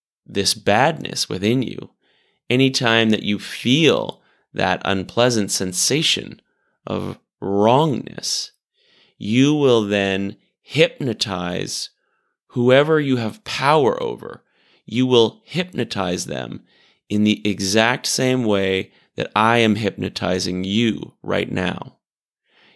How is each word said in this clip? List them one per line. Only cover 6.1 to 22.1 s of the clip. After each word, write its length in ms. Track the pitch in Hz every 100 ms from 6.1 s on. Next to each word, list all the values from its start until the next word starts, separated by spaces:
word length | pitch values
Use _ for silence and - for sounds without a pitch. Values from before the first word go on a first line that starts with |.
| - - - _ _ _ _ -
of 320 | 98 95 98 _ -
wrongness, 1120 | 98 101 107 127 160 120 - 50 - - - _ _ _ _ _ _ -
you 340 | 104 120 139
will 300 | 151 139 117
then 540 | 101 101 98 95 98 98 _ _
hypnotize 1300 | - 143 165 - 135 110 - 90 87 92 98 - - _ _ _ _ _ _
whoever 500 | 123 120 131 147 156
you 160 | 139 123
have 260 | 110 -
power 580 | - - 135 156 120 80
over. 440 | 58 60 - - _ _ _ _ -
You 200 | 110 127
will 340 | 123 110 -
hypnotize 840 | - 160 180 - 113 101 92 90 90
them 360 | 69 60 50 _ _ _ _ -
in 160 | 104
the 200 | 104 107
exact 640 | 104 92 95 107 113 131 -
same 380 | - 131 127
way 480 | 113 101 95 95 - _ _ -
that 160 | - -
I 220 | 110 117
am 160 | 113
hypnotizing 880 | 104 104 - 98 - 92 92 90 92
you 500 | 95 104 117 - - _
right 280 | 98 98 -
now. 480 | 101 92 - - _ _